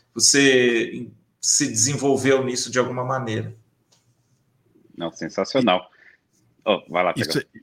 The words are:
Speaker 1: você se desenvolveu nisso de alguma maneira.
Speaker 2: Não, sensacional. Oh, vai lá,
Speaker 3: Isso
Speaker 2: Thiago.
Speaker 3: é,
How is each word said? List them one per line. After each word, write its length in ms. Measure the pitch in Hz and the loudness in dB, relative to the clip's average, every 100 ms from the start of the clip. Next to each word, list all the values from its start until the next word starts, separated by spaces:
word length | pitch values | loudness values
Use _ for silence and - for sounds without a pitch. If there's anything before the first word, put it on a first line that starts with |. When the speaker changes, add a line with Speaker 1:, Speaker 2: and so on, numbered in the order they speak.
| _ | _
Speaker 1:
você 960 | - - 139 139 127 123 120 - - 117 - _ _ | 0 2 6 6 6 4 2 -2 -8 -14 -18 _ _
se 260 | - - 139 | -2 0 0
desenvolveu 800 | 110 - 139 139 131 135 131 | 0 0 0 0 2 4 2
nisso 260 | 123 123 - | 2 -6 -4
de 80 | 120 | -2
alguma 240 | 120 127 | -2 -4
maneira. 540 | 127 131 117 110 110 - _ _ _ _ _ _ _ _ _ _ _ _ _ - | -4 -4 -4 -6 -6 -12 _ _ _ _ _ _ _ _ _ _ _ _ _ -12
Speaker 2:
Não, 140 | 82 | -12
sensacional. 800 | - 80 - 95 135 123 92 - _ - _ _ _ _ _ | -10 -10 -6 -2 0 2 0 -2 _ -20 _ _ _ _ _
Oh, 160 | - 92 - | -2 -2 -2
vai 140 | 85 | -2
lá, 100 | 90 - | 0 -2
Speaker 3:
Isso 160 | 110 | -4
Speaker 2:
Thiago. 160 | 80 - | -4 -6
Speaker 3:
é, 80 | - | -20